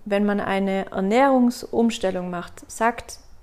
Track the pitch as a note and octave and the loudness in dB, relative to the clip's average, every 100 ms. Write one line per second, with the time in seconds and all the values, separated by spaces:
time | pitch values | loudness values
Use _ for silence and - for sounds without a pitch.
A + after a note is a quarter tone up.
0 | G#3 G3+ G#3 G3+ G3+ G3 G3 F#3+ F#3+ - | -2 0 2 0 -2 0 0 -2 -4 -2
1 | F#3+ A#3 C#4 C4 A#3+ - - - A#3 A3 | 2 4 4 6 4 0 -4 0 2 0
2 | F#3+ F#3 F3+ F3 F3 - - - A3+ A#3+ | -2 -2 -6 -8 -10 -16 -16 -2 -2 -2
3 | - - - - | -10 -18 -20 -20